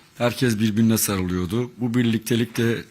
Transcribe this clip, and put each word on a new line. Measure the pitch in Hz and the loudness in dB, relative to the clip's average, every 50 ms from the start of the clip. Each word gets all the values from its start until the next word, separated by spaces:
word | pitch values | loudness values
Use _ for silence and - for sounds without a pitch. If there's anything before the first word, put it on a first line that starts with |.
| - _ - | -20 _ -6
Herkes | - 120 120 110 - 135 120 113 101 | -2 -2 -2 0 0 0 0 2 2
birbirine | 113 110 101 113 113 113 113 | 0 2 2 4 4 4 4
sarılıyordu. | 107 - - 101 95 92 87 92 90 90 85 104 120 123 120 - | 2 0 0 -2 -2 -2 -2 -2 -2 -2 -2 -2 -4 -4 -4 -6
Bu | - 123 120 117 | -6 -4 -2 0
birliktelik | 123 120 117 113 110 - - 117 113 117 113 - | 2 2 2 0 0 0 0 0 0 0 -2 -2
de | - 113 117 113 - - - | 0 0 0 0 -2 -6 -4